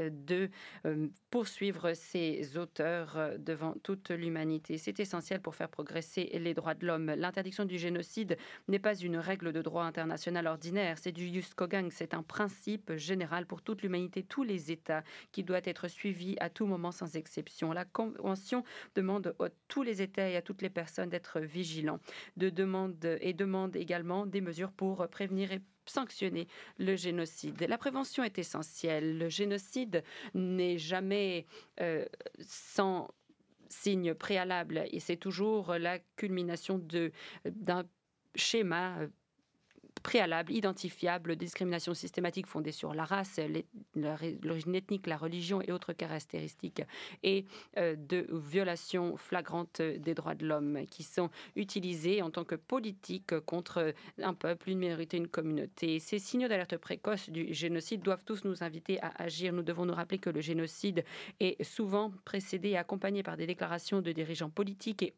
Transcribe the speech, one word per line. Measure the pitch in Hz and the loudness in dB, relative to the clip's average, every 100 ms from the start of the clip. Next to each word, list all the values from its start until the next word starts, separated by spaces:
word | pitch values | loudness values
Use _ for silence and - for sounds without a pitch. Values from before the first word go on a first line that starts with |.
euh, | 160 | -2
de, | 151 143 180 190 - - - 156 | -2 0 2 2 -4 -16 -4 -2
euh, | 156 156 - - | 0 0 -4 -2
poursuivre | 240 220 - 196 165 170 | 0 0 0 0 2 0
ses | 165 - 180 165 147 143 151 | 0 -2 0 2 2 -2 -4
auteurs, | 170 - 160 175 156 156 | -4 0 2 2 0 0
euh, | 156 196 | 0 0
devant | 151 156 160 - | -2 -2 -2 -2
toute | - 196 - | -4 -4 -2
l'humanité. | 170 170 160 156 156 - 160 | -2 0 0 2 0 0 -4
C'est | - 202 | -4 -2
essentiel | 196 175 160 190 | -2 -2 -2 -2
pour | 180 | -2
faire | - 160 | -4 -4
progresser | - 147 160 160 - 175 | -4 -4 -4 -2 -2 0
les | 175 170 | 0 0
droits | 160 165 | 0 0
de | 156 175 | 0 2
l'homme. | 160 156 | 2 2
L'interdiction | 151 180 190 190 190 202 | 2 0 0 -4 -2 -2
du | 180 | 0
génocide | 175 175 - - 196 165 - - - | 0 0 -2 -4 -2 -2 -4 -8 0
n'est | 196 | 2
pas | 208 | 4
une | 202 180 165 | 2 0 0
règle | 165 190 170 | 0 0 0
de | 156 | 0
droit | 160 170 | 0 0
international | 165 160 160 160 - 175 165 | 0 0 -2 -2 0 2 2
ordinaire. | 160 165 196 185 160 | 0 0 2 2 0
C'est | 185 | -4
du | 170 180 | -2 -2
jus | 180 180 | -2 -2
cogens. | - 175 196 180 | -2 0 2 0
C'est | - 165 | -2 -4
un | 170 | -4
principe | 160 - 208 196 - 214 - 160 | -4 0 -2 -2 -4 -4 -2 -4
général | 151 190 160 170 175 | 0 0 2 0 -2
pour | 170 | -6
toute | - 208 | -4 -2
l'humanité, | 196 180 180 190 | 0 0 0 -4
tous | 190 - | -4 -2
les | 247 190 147 | 0 0 -2
États, | 160 - 156 156 - - | -4 0 -2 -2 -14 -10
qui | - | -4
doit | 180 180 | 0 2
être | 185 170 175 | 0 -4 -6
suivi | - 208 175 180 196 | -2 -2 0 -2 0
à | 170 | -2
tout | - 208 | 0 2
moment | 185 170 | 2 0
sans | 170 175 160 | -2 -4 -4
exception. | 156 - 151 - 165 | -6 -6 -6 -2 0
La | 170 | 0
Convention | 180 - 226 - 196 190 196 247 240 - - | -2 -2 -2 0 0 0 0 -2 -2 -10 -2
demande | - 190 202 180 165 | 0 2 2 0 0
à | 180 - - | -2 -2 -4
tous | 285 | 0
les | 240 196 | 0 0
États | 190 196 190 | 0 2 2
et | 175 | 2
à | |
toutes | 175 190 | -2 -4
les | 190 | -2
personnes | 190 165 - 180 | -2 -4 -2 0
d'être | 175 - 160 | -2 -2 -2
vigilants, | 156 165 170 160 156 160 - - - - | -2 -2 -2 0 0 -2 -6 -14 -8 0
de | 185 | 2
demande, | 175 190 190 190 165 170 160 | 4 2 2 0 0 0 0
et | 180 | 0
demande | 175 196 190 190 156 | 2 2 2 2 0
également | 165 175 170 185 202 | 0 0 2 0 0
des | 196 | 0
mesures | 180 160 190 | 0 -2 -4
pour | - 190 190 175 | 0 0 2 -2
prévenir | - 196 190 196 | -2 0 0 0
et | 190 196 _ - | -2 -8 _ -4
sanctionner | - 262 - 190 175 170 - - - | -2 -2 0 0 0 -4 -10 -12 -2
le | 190 190 | 2 2
génocide. | 175 175 160 - 151 - 175 | 2 0 0 -4 -6 -2 0
La | 233 | 2
prévention | 277 262 262 - | 0 0 -2 0
est | 233 196 | 0 0
essentielle. | 165 156 156 - 165 156 160 160 | -4 -4 -6 -2 2 4 2 2
Le | 165 | 0
génocide | 165 208 202 196 254 240 175 - - 220 | 2 2 2 0 -2 2 0 0 -12 -4
n'est | - 185 185 180 175 | 0 2 4 4 2
jamais, | 156 185 190 208 196 175 165 - - - | 2 0 2 4 2 0 -4 -16 -12 -2
euh, | 175 160 - - - - | 2 2 0 -6 -12 -12
sans | - - - - 196 185 - - _ _ _ _ - | -14 -14 -4 4 4 4 -2 -12 _ _ _ _ -18
signe | - 202 190 170 | 0 2 4 4
préalable | 160 - 196 185 180 160 160 - | 0 2 2 2 0 0 0 0
et | 170 | -2
c'est | - 170 | -2 -2
toujours | 196 180 208 220 175 | 0 2 4 4 2
la | 170 170 180 - - | 2 2 0 -6 -4
culmination | 202 185 175 170 - 190 | 0 2 2 0 0 0
de, | 160 170 165 - - - | 2 2 2 -2 -14 -8
d'un | - 208 180 180 175 _ _ _ _ - | -6 -2 0 0 0 _ _ _ _ 0
schéma, | - 226 190 170 185 170 | 2 4 4 2 0 -2
euh, | 151 - _ _ _ _ _ - - - | -6 -8 _ _ _ _ _ -20 -14 -8
préalable, | - 240 180 165 165 | 2 4 6 2 2
identifiable, | 226 196 190 180 - 175 180 165 165 | 2 2 2 -4 0 0 2 0 -2
discrimination | 175 - 180 170 175 | -2 0 0 0 0
systématique | 170 - - 175 190 185 | -2 -2 0 0 0 -4
fondée | 156 156 | -2 -2
sur | 151 156 | -2 -2
la | 156 | -2
race, | 156 196 196 - | 0 0 0 -2
l'eth-, | 156 160 - 220 - | 0 0 -4 -12 -6
la | 151 147 151 | -2 0 0
ré-, | 165 - | -2 -2
l'origine | 156 165 156 | -2 -2 0
ethnique, | 185 190 196 190 | 0 0 -2 -2
la | 156 | -2
religion | 160 175 170 196 | -2 -2 0 0
et | 190 | 0
autres | 180 - | -2 -2
caractéristiques, | 165 160 156 - 165 156 - 180 - - - - - | -4 -4 -4 -4 -6 -6 -6 -8 -4 -6 -6 -12 0
et, | - 196 196 - - - | 4 4 0 -12 -6 2
euh, | 170 151 | 2 2
de | 143 180 - | 0 0 0
violations | 165 143 175 185 170 - 185 175 156 | -4 0 2 2 0 -2 0 0 -2
flagrantes | - 180 170 170 170 - | -2 -2 0 -2 -2 0
des | 160 151 151 | 0 0 0
droits | 165 160 156 | 0 -2 -2
de | 156 | 2
l'homme | 151 143 147 143 | 2 2 0 -4
qui | - | -10
sont | 156 - 175 - - | -4 0 0 -2 -8
utilisées | - 202 208 180 170 165 208 | -4 -2 0 0 0 2 2
en | 170 | 2
tant | 165 | -2
que | 165 | -4
politique | 160 - 262 220 190 - 185 - 160 | -4 0 0 0 -6 -6 -6 0 -2
contre | - 170 175 175 160 151 - - | 0 -2 0 2 2 0 -8 -4
un | 185 | -2
peuple, | 180 160 170 - | 0 0 0 0
une | 190 | 2
minorité, | 180 165 165 175 | 2 0 0 0
une | 170 | 0
communauté. | - 156 151 147 - 165 160 | 0 2 0 -2 -2 0 0
Ces | - 208 | 0 -2
signaux | 196 247 254 | 2 2 4
d'alerte | 202 175 170 | 2 0 -4
précoce | - 175 - 202 185 | -2 -2 0 0 -2
du | 160 165 | -4 -2
génocide | 151 165 170 160 220 | 0 0 0 0 0
doivent | 185 185 | 2 0
tous | - 208 | 0 -2
nous | 196 180 | 0 -2
inviter | 170 160 - 190 | -4 -4 -2 0
à | 165 - | 0 -2
agir. | 175 160 180 | -4 0 0
Nous | 175 | 2
devons | 165 170 | 0 2
nous | 180 | 2
rappeler | 170 170 190 | 2 0 0
que | 180 | 0
le | 156 | 0
génocide | 156 165 165 - 202 175 - - - - | 2 2 0 0 0 2 0 -4 -8 2
est | 185 - | 2 2
souvent | - - 208 202 214 190 | -4 -2 2 2 2 -4
précédé | - 196 190 190 202 | -4 -4 -2 0 2
et | 185 | 2
accompagné | 175 190 196 202 | 2 0 2 2
par | 190 165 | 0 -2
des | 165 | -2
déclarations | 180 170 170 - 196 | 0 0 -2 0 2
de | 170 | 2
dirigeants | 160 156 160 156 | 0 -2 -2 -2
politiques | 160 202 196 226 202 | 0 -2 -2 -4 0
et | 180 | 0